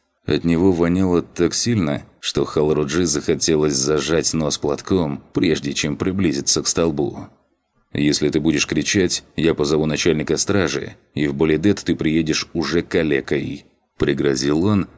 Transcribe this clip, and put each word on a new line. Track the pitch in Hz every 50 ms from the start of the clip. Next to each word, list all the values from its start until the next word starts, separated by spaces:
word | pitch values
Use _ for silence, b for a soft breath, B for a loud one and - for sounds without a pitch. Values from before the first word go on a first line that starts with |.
| _ _ _ _ _
От | - 73 76 82
него | 85 85 82 92 98
воняло | 90 82 85 85 87 92 95 90 87 82
так | - - - - 87 80 -
сильно, | - - 120 117 104 82 73 71 - - - _ _
что | - - - 73 69
Халруджи | - - 78 76 76 76 73 76 69 76 87 90
захотелось | 80 73 71 - - 80 69 - 82 80 76 76 76 69
зажать | 65 67 71 76 73 67 76 82 80 71 - -
нос | 80 78 71 -
платком, | - - 73 69 - - - 98 90 82 73 69 - - - -
прежде | - - 85 78 - 69 71 67
чем | - - 76 69
приблизиться | - 87 92 92 98 95 80 67 69 67 - - 78
к | 69
столбу. | - - 92 82 85 73 71 71 69 - - - - - _ _ _ _ _ _ _ _ _ _ _
«Если | - - 73 73 69 - 76 73
ты | 71 78
будешь | 76 80 76 71 82
кричать, | - 80 78 69 - - 101 90 87 - - - - _
я | 78 78 80 76
позову | - 76 71 78 76 78
начальника | 78 73 - - 87 78 78 76 82 78
стражи, | 69 - - 98 101 87 69 67 69 - - - - _ _ _
и | 71 76
в | 73 69
Балидет | 71 80 80 78 76 85 104 98 - -
ты | - 82
приедешь | - - 80 78 82 80 78 73 - - - -
уже | 85 76 71 80 87 85
калекой», | - - 87 82 76 71 67 67 - 76 69 71 65 71 - - _ _ _ _ _ _
пригрозил | - - 71 69 69 71 71 67 64 67 71 76 80 90
он, | 107 104 98 82 - -